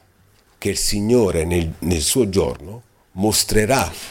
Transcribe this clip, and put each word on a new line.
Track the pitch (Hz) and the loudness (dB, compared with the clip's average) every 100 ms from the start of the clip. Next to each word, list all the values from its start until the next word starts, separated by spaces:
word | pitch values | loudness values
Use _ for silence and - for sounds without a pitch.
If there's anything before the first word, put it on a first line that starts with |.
| _ _ _ _ _ - | _ _ _ _ _ -8
che | 101 | -4
il | 95 | -2
Signore | - 104 107 123 98 82 | -2 0 4 4 4 2
nel, | 80 87 80 - | 0 0 -2 -4
nel | 85 85 | -2 0
suo | - 131 104 | 0 0 2
giorno | 92 69 64 76 117 - _ _ | 2 0 -4 -12 -18 -20 _ _
mostrerà | 92 107 101 - 107 107 131 82 - - | -2 0 0 2 2 2 2 0 -6 -14